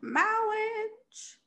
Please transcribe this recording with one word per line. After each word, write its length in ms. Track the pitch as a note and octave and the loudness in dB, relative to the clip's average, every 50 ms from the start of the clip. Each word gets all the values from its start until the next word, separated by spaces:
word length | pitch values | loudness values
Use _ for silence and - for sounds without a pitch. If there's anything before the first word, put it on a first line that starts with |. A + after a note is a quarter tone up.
Marriage. 1400 | - A#3 A#3 C#4+ F4+ G#4+ A4 A4+ A4+ G#4+ G#4+ G#4+ G#4+ A4 A4+ A4 G#4+ A4 A4 A#4 B4+ _ _ - - - - _ _ | -6 0 2 2 4 4 4 2 2 2 0 0 0 -2 -2 -2 -4 -6 -6 -10 -20 _ _ -18 -16 -16 -18 _ _